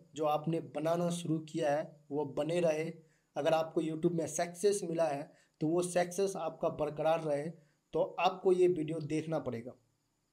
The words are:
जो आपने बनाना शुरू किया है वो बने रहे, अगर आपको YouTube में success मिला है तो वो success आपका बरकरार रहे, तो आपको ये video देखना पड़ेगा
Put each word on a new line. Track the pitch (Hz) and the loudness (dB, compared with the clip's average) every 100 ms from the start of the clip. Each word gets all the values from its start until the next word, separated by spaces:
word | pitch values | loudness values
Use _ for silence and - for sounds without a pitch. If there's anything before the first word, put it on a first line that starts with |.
| - | -16
जो | 139 151 | -2 0
आपने | 151 165 165 143 | 0 0 -4 -4
बनाना | 147 160 170 175 | -4 -2 0 0
शुरू | 175 - 156 | -2 -2 -2
किया | 156 165 151 | -2 -2 0
है | 147 165 - - | 0 -2 -12 -6
वो | 143 143 | -4 -4
बने | 127 151 175 | -4 0 2
रहे, | 165 156 165 - - _ _ 151 | 2 0 -4 -8 -18 _ _ -2
अगर | 151 | 2
आपको | 160 160 170 | 2 2 -2
YouTube | 160 160 170 | -2 0 0
में | 165 143 | 0 -2
success | 185 175 - 202 202 | -2 -4 0 2 2
मिला | 175 165 156 | -2 0 0
है | 143 156 _ _ - | 0 -6 _ _ -4
तो | 156 | 0
वो | 175 | 2
success | 175 180 180 185 190 180 | 2 0 0 0 -2 -2
आपका | 165 170 165 | -6 -2 -2
बरकरार | - 151 147 156 165 | 0 -4 0 2 2
रहे, | 156 143 160 | 0 -2 -4
तो | - _ _ _ 156 185 - | -10 _ _ _ -2 -2 2
आपको | 175 185 196 | 0 2 4
ये | 180 180 | 6 6
video | 151 151 160 | 4 -2 -4
देखना | 147 156 160 156 | -2 -4 -2 -4
पड़ेगा | 127 117 123 - _ _ _ _ _ | -4 -8 -10 -16 _ _ _ _ _